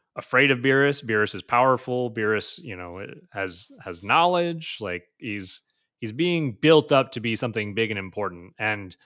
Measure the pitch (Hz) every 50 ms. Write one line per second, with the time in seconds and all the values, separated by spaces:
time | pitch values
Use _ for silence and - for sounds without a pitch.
0 | _ _ _ - - - 127 127 143 139 131 120 123 135 135 139 139 143 143 -
1 | - 113 110 104 107 - - 92 - - 123 120 131 131 127 120 - 127 123 123
2 | 123 120 110 117 107 107 110 104 - - - - 180 127 95 90 90 87 87 95
3 | 104 - - 156 - _ - 101 98 92 90 - - - 277 214 - 95 87 85
4 | 95 104 131 160 170 180 180 175 175 170 165 160 160 - - - 107 92 90 87
5 | - _ _ _ 131 117 104 101 95 95 - - - _ _ _ _ _ _ _
6 | 120 107 110 139 170 180 175 165 151 127 101 - - 156 160 151 151 - 147 135
7 | 127 - - 123 107 117 110 - 135 117 104 113 104 101 95 113 113 107 107 98
8 | 95 92 - 104 101 95 87 85 87 95 - - 110 107 107 101 98 92 - _
9 | _